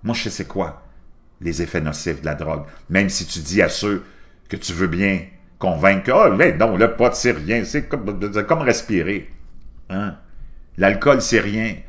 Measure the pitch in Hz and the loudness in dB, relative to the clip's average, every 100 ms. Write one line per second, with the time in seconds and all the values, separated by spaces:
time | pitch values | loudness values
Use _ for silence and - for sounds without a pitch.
0 | 107 117 117 - 87 95 85 73 - - | -4 -4 -4 -6 -8 -4 -6 -8 -20 -20
1 | - - _ _ 85 76 82 87 78 73 | -20 -20 _ _ -6 -4 -2 -2 -2 -4
2 | - 73 76 73 78 78 73 - - 92 | -6 -4 -4 -6 -4 -6 -8 -16 -2 0
3 | 98 - 82 - 73 92 85 - 104 101 | 2 -2 -6 -8 -2 2 2 2 -2 -2
4 | - - - _ - 101 - 85 92 85 | -6 -20 -20 _ -12 -10 -8 -2 -2 2
5 | 98 92 78 - - - 92 82 95 98 | 0 0 -4 -18 -20 -4 -2 4 4 4
6 | 101 147 202 98 80 - 113 92 117 - | 4 6 6 6 2 4 2 4 2 4
7 | 120 - 123 107 76 113 101 147 143 143 | 2 4 0 0 0 -2 -2 -4 -4 -6
8 | 101 98 101 101 104 160 135 110 - 101 | -4 -4 -2 -2 0 0 2 0 2 0
9 | 80 98 - - - - - - - 92 | 0 -4 -8 -14 -16 -16 -16 -18 -8 -6
10 | 104 - - - - - - - 98 101 | -6 -8 -16 -16 -14 -16 -16 2 2 4
11 | 147 135 - 113 98 107 110 98 | 4 4 4 2 2 -2 -4 -6